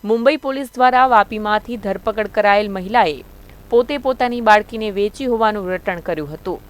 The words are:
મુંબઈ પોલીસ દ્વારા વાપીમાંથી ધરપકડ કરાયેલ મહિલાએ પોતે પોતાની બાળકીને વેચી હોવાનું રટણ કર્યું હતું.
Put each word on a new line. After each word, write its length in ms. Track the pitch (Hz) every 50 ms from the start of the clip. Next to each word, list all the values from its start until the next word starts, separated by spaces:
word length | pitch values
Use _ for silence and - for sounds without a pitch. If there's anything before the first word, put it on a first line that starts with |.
| -
મુંબઈ 340 | 208 220 233 233 277 311
પોલીસ 320 | 285 - 269 269 269 277 240 _
દ્વારા 340 | 247 254 254 247 254 262 262
વાપીમાંથી 640 | 240 214 202 - 226 214 214 208 214 214 214 - 240
ધરપકડ 500 | 220 196 196 190 190 - 220 208 220 214 202 -
કરાયેલ 340 | 220 202 202 202 208 214 202
મહિલાએ 460 | 196 190 180 190 220 247 208 165 147 127 - - - - - - - - - -
પોતે 240 | 240 240 247 240 294 285 247
પોતાની 340 | 269 262 247 254 240 240 240
બાળકીને 500 | 233 220 208 214 214 - 240 220 214 214
વેચી 340 | 190 202 202 208 - - 269
હોવાનું 400 | 254 240 220 226 214 208 208 190 180
રટણ 280 | 185 180 - 202 185 175
કર્યું 280 | - - 170 156 151 143
હતું. 320 | 151 156 - 190 170 - -